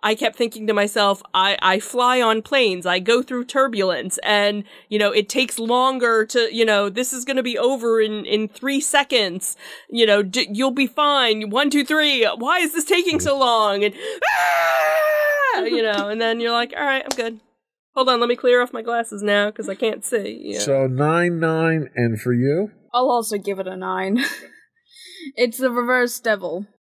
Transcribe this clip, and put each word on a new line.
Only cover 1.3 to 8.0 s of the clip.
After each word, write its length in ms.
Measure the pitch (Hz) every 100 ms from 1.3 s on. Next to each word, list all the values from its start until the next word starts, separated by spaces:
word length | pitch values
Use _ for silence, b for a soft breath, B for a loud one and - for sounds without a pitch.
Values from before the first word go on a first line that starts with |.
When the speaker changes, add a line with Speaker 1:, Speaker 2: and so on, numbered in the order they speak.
Speaker 1:
"I, 240 | - 190 196
I 180 | 185 190
fly 420 | - 247 247 254
on 200 | 233 220
planes. 420 | 220 277 233 185 175
I 140 | 180
go 220 | 185 240
through 220 | 254 247 247
turbulence, 720 | 277 262 226 190 156 151 -
and, 400 | - 208 202 208 202 B B
you 100 | 208
know, 120 | 208
it 160 | 202 208
takes 300 | 269 262 -
longer 640 | 226 247 262 262 240 226 220
to, 260 | 247 226 226
you 80 | 220
know, 220 | 208 202
this 220 | 196 254
is 140 | 254 247
gonna 180 | 262
be 140 | 247 226
over 420 | 247 269 233
in, 240 | 226